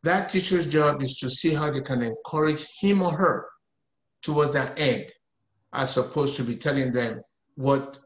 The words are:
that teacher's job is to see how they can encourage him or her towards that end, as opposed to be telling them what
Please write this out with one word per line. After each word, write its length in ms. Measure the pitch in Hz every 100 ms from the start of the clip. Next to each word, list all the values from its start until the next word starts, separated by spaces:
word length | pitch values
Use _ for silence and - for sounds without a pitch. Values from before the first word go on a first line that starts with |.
that 260 | 165 190 -
teacher's 380 | 190 - 180 156
job 340 | 151 147 139
is 160 | 131 -
to 120 | 127
see 240 | - 165
how 160 | 151 151
they 100 | 135
can 200 | 131 127
encourage 640 | 117 110 - 156 156 151 - -
him 220 | 202 202
or 100 | 180
her 360 | 156 175 110 - _ _ _ _ _ _ _
towards 300 | - 147 147
that 240 | 135 127 -
end, 260 | 143 110 95 - _ _ _ _ _
as 240 | - 131 -
opposed 380 | 123 151 139 -
to 80 |
be 120 | 120 117
telling 380 | 151 139 127
them 280 | 123 117 113 - _ _ -
what 420 | 131 139 - -